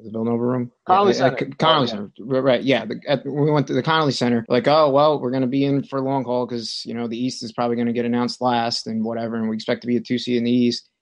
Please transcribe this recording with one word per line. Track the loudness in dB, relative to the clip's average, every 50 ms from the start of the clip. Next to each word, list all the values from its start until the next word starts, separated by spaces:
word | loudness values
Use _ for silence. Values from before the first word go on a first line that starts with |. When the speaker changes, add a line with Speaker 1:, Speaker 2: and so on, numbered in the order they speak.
| -16
Speaker 1:
The | -10
Villanova | -6 -4 -2 -2 0 0 0
room? | 0 0 -2 -4 -6 -10 _ _
Speaker 2:
Connolly | 2 2 4 4 4 4
Speaker 1:
Yeah, | 4
Speaker 2:
Center. | 2 0 0
Speaker 1:
uh, | -2 -4 -8 -4 0
Connolly | 2 2 4
Speaker 2:
Oh, | 4 2
yeah. |
Speaker 1:
Center. | 0 -2 -6 -10 -12 -14 -14 -8 -4 -2
R-, | 0 2
right, | 2 2 2 2
yeah. | 0 0 0 0
The, | -4 -8 -8 -4
at, | -2 -2 -2 -2
we | -4 -2 0 2 2
went | 2 2 2 0
to | -2
the | -2 0
Connolly | 2 2 2 2 0 0
Center. | 0 0 0 0 0 2 2
Like, | 2 2 4
"Oh, | 4 6 6 6 6
well, | 6 6 6 4 4 2
we're | 0 -2
gonna | -2 0 0
be | 0 0 0 2
in | 2 2 0 -2
for | -2 -4 -4
long | -2 -2 -2 -2 -2
haul | -2 -2 -2 -2
'cause, | -2 -4 -6 -8 -8 -10 -10 -10
you | -8 -6
know, | -6 -6
the | -4 -4
East | -4 -4 -4 -6 -6 -10
is | -8 -4
probably | -2 -2 0 0
gonna | 0 0 0 0
get | -2 -2
announced | 0 0 0 -2 -2 -4 -2
last | 0 0 2 2 0 0 -2 -4 -6
and | -6 -4 -4 -4
whatever, | -4 -4 -4 -4 -4 -4
and | -4 -4 -4
we | -4
expect | -4 -4 -4 -4 -4 -2
to |
be | -2 -2
a | -2
two | -2 -2 -4 -4
seed | -2 -2 -2 -2
in | 0
the | 2
East." | 2 2 2 2 0 -2 -8 _ _ _